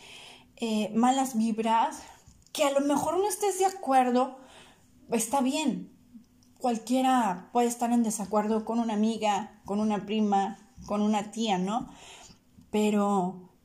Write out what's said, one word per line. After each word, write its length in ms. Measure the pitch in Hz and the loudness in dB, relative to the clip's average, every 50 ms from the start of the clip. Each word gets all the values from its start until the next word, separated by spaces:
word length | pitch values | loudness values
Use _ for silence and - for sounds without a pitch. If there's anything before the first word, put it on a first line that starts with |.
| - - - - - - - - - _ _ - | -20 -20 -20 -20 -20 -20 -20 -20 -20 _ _ -8
eh, 340 | - 226 220 214 214 220 214 | -6 -4 -2 -2 -2 -2 0
malas 440 | 220 233 254 262 269 269 254 - 220 | 2 2 2 2 2 0 -2 0 0
vibras, 640 | 220 226 214 220 220 226 226 226 247 311 - - - - - - _ - - - _ _ | 0 0 0 -2 0 2 2 2 2 0 -2 -8 -14 -18 -20 -20 _ -20 -20 -20 _ _
que 140 | - - 302 | -4 0 0
a 60 | 277 | 2
lo 100 | 277 277 | 2 2
mejor 360 | 277 285 294 285 - 311 330 359 | 2 2 2 2 0 0 0 0
no 100 | 392 427 | 0 0
estés 320 | 381 - 403 403 370 370 | 0 0 -2 -2 0 2
de 60 | 381 | 0
acuerdo, 720 | 381 370 - - 269 269 262 254 247 240 247 254 262 - - - - - - - - - _ _ _ _ - - - | 0 0 -2 -2 2 4 4 4 4 4 2 2 0 -2 -8 -18 -20 -20 -20 -20 -20 -20 _ _ _ _ -20 -8 -4
está 300 | - 226 - - - 277 | -2 -2 -2 0 0 0
bien, 540 | 254 262 285 311 311 262 196 175 - - - _ _ _ - - - _ _ _ _ _ _ _ | 2 2 0 0 0 -2 -2 -4 -6 -12 -18 _ _ _ -20 -20 -20 _ _ _ _ _ _ _
cualquiera 880 | - 247 240 220 - - 247 262 262 262 262 254 233 202 180 180 - - | -2 -2 -2 -2 -2 -2 0 2 2 4 4 4 2 0 -2 -4 -8 -4
puede 160 | - 240 240 233 | 0 0 0 0
estar 240 | 240 - 247 233 | 0 -2 -2 0
en 120 | 240 240 233 | 2 2 2
desacuerdo 600 | 220 214 - 202 185 - 214 208 214 220 220 220 | 2 0 -4 -4 -2 0 0 0 2 0 -2 -2
con 160 | - 226 233 | -2 -2 -2
una 140 | 233 226 214 | -2 -2 0
amiga, 640 | 202 214 220 226 214 214 208 202 190 214 - - - - | 0 0 0 0 0 0 0 0 0 -2 -6 -12 -18 -8
con 140 | - 196 208 | -6 -4 -2
una 260 | 214 214 214 202 185 | 0 0 0 -2 -2
prima, 580 | 190 208 220 214 202 202 196 196 208 - - - - _ - - | -2 -2 0 2 2 2 2 0 0 -4 -10 -16 -20 _ -20 -10
con 160 | - 202 208 | -6 -2 0
una 300 | 208 208 220 208 196 214 | 0 2 0 0 -2 -4
tía, 260 | - 220 226 220 196 180 | -6 -6 -2 -2 0 0
¿no? 320 | 185 190 208 247 285 - - - - - - - - - - - _ _ _ - - - | 0 -2 -2 -4 -4 -6 -12 -18 -20 -20 -20 -20 -20 -20 -20 -20 _ _ _ -20 -12 -4
Pero, 800 | - 214 214 214 208 208 202 202 202 196 180 180 190 - - - _ _ _ | -2 0 2 2 2 2 2 2 2 2 0 0 -4 -8 -14 -20 _ _ _